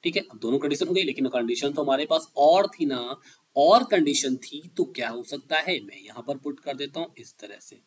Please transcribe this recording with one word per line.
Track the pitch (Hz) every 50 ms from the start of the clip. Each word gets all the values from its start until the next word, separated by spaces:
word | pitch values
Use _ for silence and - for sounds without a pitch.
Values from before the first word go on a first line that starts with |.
| -
ठीक | - -
है, | 196 190
अब | - - 107
दोनों | - 117 127 139
कंडीशन | 143 143 143 135 - -
हो | 180
गई, | 190 190
लेकिन | - 131 - 135 127
कंडीशन | 127 123 117 117 120 120 143 139 143
तो | 147 147
हमारे | 135 135 135 151
पास | 151 160 160 156 - _
और | - 143 151 170 190 196
थी | - - - 165
ना, | 143 135 123 120 120 135 - _ - - _ _ _ _
और | - - - 202 240 247
कंडीशन | - 220 185 156 143 139 - - 139 127
थी | 127 - - - 147 160 175 _
तो | - 175
क्या | 131 - - 120 113
हो | 117 120 120
सकता | - 151 131 127 _ 156 156
है, | 156 175 175 131
मैं | 104 101 - -
यहाँ | - 107 110 120 117
पर | 131 143 135
पुट | 135 147 139 -
कर | _ 147 139
देता | 135 143 135 - 160
हूँ | 165 156 _ -
इस | 117 - - _
तरह | - 101 104
से | 104 - - 104 117 _